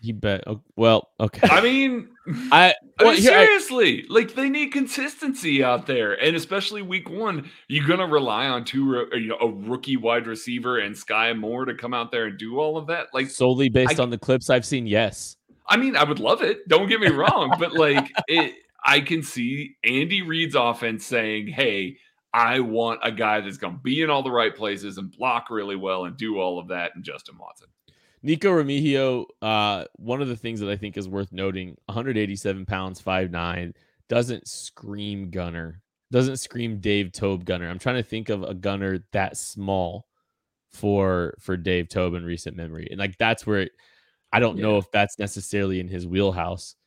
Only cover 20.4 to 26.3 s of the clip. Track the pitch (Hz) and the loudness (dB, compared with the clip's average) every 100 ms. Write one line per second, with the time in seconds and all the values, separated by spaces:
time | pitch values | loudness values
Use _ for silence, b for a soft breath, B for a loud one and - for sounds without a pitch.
20.4 | 165 139 120 117 117 110 - 120 110 107 | 0 2 2 0 -4 -6 -4 -2 -2 -4
21.4 | 104 147 135 101 92 - b b _ 117 | -6 -2 0 0 -6 -10 b b _ 2
22.4 | 117 127 123 113 117 113 117 110 110 107 | 2 2 0 0 -2 0 -4 0 0 0
23.4 | 98 95 95 87 127 139 160 143 135 123 | -2 -8 -10 -8 -4 -2 0 0 0 2
24.4 | 110 - 104 101 101 92 95 - 123 117 | 0 0 -6 -6 -8 -12 -14 -6 -2 -2
25.4 | - 113 101 98 95 92 90 - 110 | -4 -8 -6 -6 -4 -4 -6 -8 -6